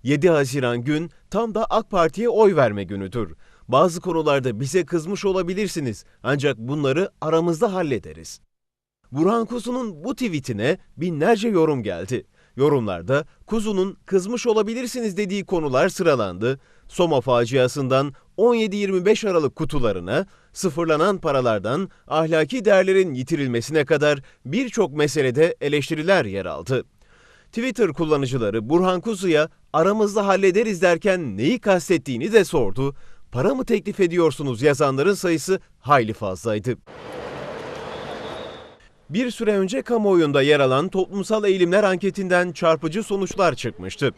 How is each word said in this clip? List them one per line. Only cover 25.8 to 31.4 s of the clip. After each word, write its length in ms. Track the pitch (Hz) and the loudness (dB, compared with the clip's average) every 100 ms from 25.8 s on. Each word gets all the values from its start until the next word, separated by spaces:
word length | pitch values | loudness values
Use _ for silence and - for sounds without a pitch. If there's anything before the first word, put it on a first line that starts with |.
| 135 156 160 190 | -2 -4 2 2
yer 200 | 110 95 | 0 -6
aldı. 380 | 90 73 95 127 - _ _ _ _ _ _ | -6 -8 -2 -4 -4 _ _ _ _ _ _
Twitter 460 | - 254 233 196 | -6 -4 0 0
kullanıcıları 760 | 147 160 147 135 127 107 110 110 | 0 0 2 2 0 0 -2 2
Burhan 320 | 170 185 180 | 2 4 0
Kuzu'ya 480 | 226 196 190 151 156 _ _ | -2 -4 2 2 2 _ _
"aramızda 540 | 151 180 214 202 208 202 | 2 2 2 0 2 2
hallederiz" 540 | 190 190 185 226 185 | 4 4 4 0 2
derken 560 | 180 165 202 185 143 | 2 4 2 0 -4
neyi 220 | 98 | -2